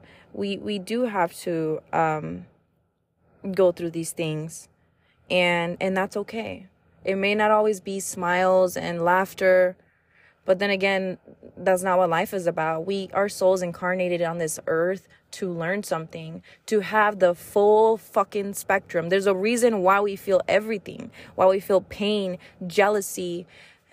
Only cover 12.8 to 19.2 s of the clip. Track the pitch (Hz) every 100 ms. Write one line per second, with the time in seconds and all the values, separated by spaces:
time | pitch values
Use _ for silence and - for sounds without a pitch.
12.8 | 165 196 185 - 202 - 185 190 175 165
13.8 | 180 185 180 175 170 170 160 - - 160
14.8 | 175 190 - _ _ - 190 170 165 196
15.8 | 202 165 160 165 160 170 - - - 214
16.8 | 180 214 208 208 180 175 - 208 208 214
17.8 | 220 226 - 220 202 208 202 196 - 196
18.8 | - 175 170 190